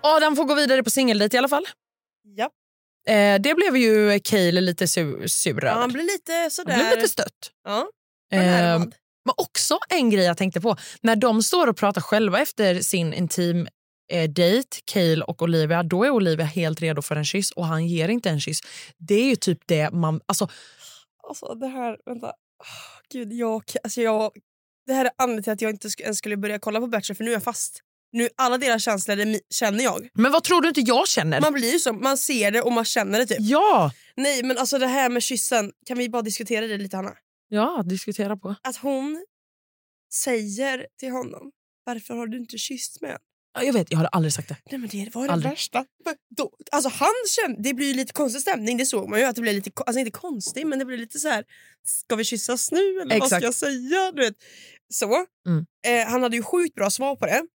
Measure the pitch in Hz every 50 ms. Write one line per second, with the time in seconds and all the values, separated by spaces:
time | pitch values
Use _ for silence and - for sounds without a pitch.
0 | 269 302 320 311 311 311 302 269 320 262 294 294 294 240 262 262 233 - - 269
1 | 262 247 214 208 208 214 247 247 262 269 285 294 381 - - _ _ _ _ _
2 | _ _ _ _ _ 208 202 202 226 302 _ _ _ _ _ _ _ _ _ _
3 | _ - 220 208 202 202 202 196 196 285 320 330 403 381 254 262 240 226 220 214
4 | 214 208 202 202 _ - 220 202 180 170 170 180 185 180 170 - 185 165 - 180
5 | 165 147 - - 87 - - - - 175 123 107 - 131 - 233 240 254 247 277
6 | 330 359 403 359 _ - 330 339 339 320 - - 359 285 262 240 - 226 - -
7 | 226 - - - - - _ _ - - _ _ _ 202 202 220 294 403 _ _
8 | _ _ _ _ _ _ 196 190 185 180 180 175 175 170 170 165 170 - - _
9 | _ _ _ _ _ - - - - - _ - - - 339 392 - _ 359 349
10 | 262 233 208 196 185 175 170 - 190 190 - 175 175 233 190 - - - - -
11 | - 226 226 214 240 240 220 220 220 - - 359 330 240 202 - - 202 202 185
12 | 151 - 214 214 220 196 175 220 302 - - - 214 190 175 185 180 - - 180
13 | 165 160 143 - 180 160 - - 175 175 170 175 170 - _ _ _ _ _ _
14 | _ _ - 175 160 156 143 175 175 175 202 254 262 _ - - _ - - 202
15 | 175 165 160 160 - - 165 - 165 170 170 160 156 151 170 170 175 160 180 180
16 | 226 285 285 226 190 170 160 156 165 151 156 185 170 156 160 - 170 160 151 147
17 | 143 - 151 151 147 143 - 196 196 - - - 175 160 160 156 165 170 175 165
18 | 156 180 226 247 - 185 156 143 - 156 156 - - - - - - - _ _
19 | 170 156 202 214 247 269 247 - - 196 170 - _ - 175 151 151 160 - 175
20 | 160 156 156 160 _ - 156 - 208 - - - - - - _ - - - -
21 | _ _ _ _ - - 196 - - - 233 226 262 262 262 262 247 233 214 -
22 | _ - 247 233 240 - - _ _ _ _ _ - - - - - - - -
23 | _ _ - 254 240 202 226 240 233 226 220 220 214 - - - - 226 - 240
24 | 233 226 220 214 220 208 _ 208 _ _ _ _ _ _ _ _ _ 254 262 269
25 | 262 240 - - 254 247 233 220 202 220 214 202 220 214 214 202 - 214 - -
26 | - - 214 - - 214 208 202 196 208 208 202 - 220 208 220 240 240 226 208
27 | - - 202 - 220 233 233 214 - 240 226 - - - - - _ _ _ _
28 | _ _ - 233 240 233 _ - 262 247 247 254 277 262 233 220 - 240 214 190
29 | - - 208 202 208 214 220 - _ _ - - 247 214 202 220 262 240 - -
30 | 220 - _ 196 226 269 277 330 - - 359 349 285 339 285 302 247 226 240 262
31 | 381 370 - - 160 160 151 131 294 311 294 277 233 226 285 349 - 254 226 190
32 | 226 269 277 262 - - 277 233 208 202 202 240 - 247 240 226 226 - - 240
33 | 208 196 202 220 247 - 214 - 214 214 269 302 392 427 349 226 165 143 - -
34 | - - _ - 269 285 285 254 240 262 254 233 262 - 277 269 262 254 254 277
35 | 262 247 247 240 233 - 262 - - - 254 226 208 196 - _ _ - 254 247
36 | 247 240 226 240 220 220 202 - 226 - 233 214 226 226 208 202 202 190 - 190
37 | 190 202 - _ _ _ _ _ _ _ 214 208 220 294 359 285 185 175 190 190
38 | - - 202 - 202 196 214 190 - 185 208 - - - 254 - 240 277 277 262
39 | 269 294 311 330 381 _ _ _ _ _ _ _ _ _ _ _ _ _ _ _
40 | _ _ - - - 269 247 226 214 208 196 214 269 277 262 254 - - _ _
41 | 269 262 254 254 254 - - - - 277 _ _ _ _ _ _ _ 254 240 226
42 | - - 240 233 233 220 226 254 240 - 240 220 - - 277 247 - - - -
43 | 320 294 - - _ _ _ _ _ _ _ - 240 277 247 220 165 - 175 160
44 | 165 - - 185 160 156 147 - - - 147 - _ - 277 262 240 208 - 202
45 | 196 226 - 233 262 285 170 165 147 262 294 - - - - 240 269 _ _ _
46 | _ 339 302 _ _ _ 226 - 277 - _ _ - - - 294 330 254 - -
47 | 277 349 453 508 466 392 - - 440 320 226 - 208 269 277 240 285 277 269 262
48 | 262 - - - 294 254 220 277 - 392 370 240 214 226 247 233 262 - - 208
49 | 190 208 208 214 254 262 226 240 233 214 202 202 196 202 _ - - - 226 254
50 | 262 226 - - - 359 285 208 - - - 262 311 311 277 269 269 247 254 233
51 | 233 226 - - - 302 247 208 214 _ - - - - _ _ _ - - -
52 | - _ 233 214 226 - 240 208 - - 247 247 - - - 349 392 392 370 381
53 | 359 262 220 214 269 262 - 180 - 233 247 - - 285 277 254 247 262 339 381
54 | 381 370 349 285 254 220 208 _ _ - - - - - - _ _ _ - -
55 | 233 202 233 330 370 _ _ _ _ 180 170 156 165 _ _ _ - 240 240 233
56 | 226 220 240 254 254 240 226 240 208 - - 349 349 311 _ - 202 202 - -
57 | 262 277 277 - - 175 190 262 330 339 _